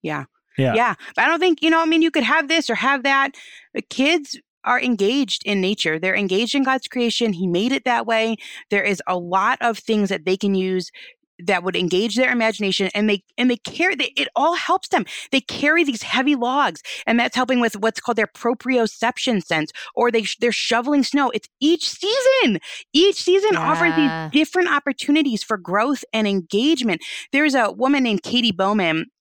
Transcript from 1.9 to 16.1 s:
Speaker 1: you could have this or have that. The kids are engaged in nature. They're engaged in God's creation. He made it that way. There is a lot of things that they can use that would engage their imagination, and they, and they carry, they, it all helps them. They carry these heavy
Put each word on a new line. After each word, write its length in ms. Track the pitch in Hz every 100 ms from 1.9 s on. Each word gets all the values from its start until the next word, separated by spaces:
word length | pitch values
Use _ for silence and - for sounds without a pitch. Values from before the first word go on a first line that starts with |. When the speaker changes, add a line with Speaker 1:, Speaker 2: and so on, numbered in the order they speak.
| 330
Speaker 1:
you 100 | 330
could 120 | 302
have 260 | 226 311 277
this 200 | 330 -
or 60 | 226
have 280 | 254 277
that. 280 | 254 269 277 - - - _
The 80 | -
kids 560 | - - 277 339 285 - _ _ -
are 120 | 247
engaged 600 | 254 226 196 269 240 - 214
in 160 | 202
nature. 360 | 185 208 165 160
They're 180 | 185 196
engaged 360 | 196 185 233
in 100 | 285
God's 260 | 269 262 -
creation. 420 | 247 233 - 233
He 160 | 170 185
made 240 | 175 233
it 140 | 269 262
that 200 | 233 226
way. 300 | 226 226 220 - - -
There 140 | 202
is 180 | 190 190 -
a 100 | 185
lot 400 | 175 185 208 262
of 160 | 240 214
things 320 | - 220 196
that 160 | 185 156
they 100 | 190
can 200 | 202 190
use 360 | 185 185 175 - - _ _ _ 175
that 180 | 185
would 140 | 180 180
engage 400 | 180 185 226 208
their 120 | 254
imagination, 600 | 247 220 208 202 190 190
and 160 | 208 214
they, 140 | 202 _ -
and 120 | 247
they 60 | -
carry, 400 | - - 359 302
they, 160 | 277 285
it 100 | 277 -
all 200 | 294 349
helps 340 | - 370 -
them. 160 | 339 - - -
They 80 | 269
carry 460 | - - 285 330 294
these 180 | 226
heavy 320 | -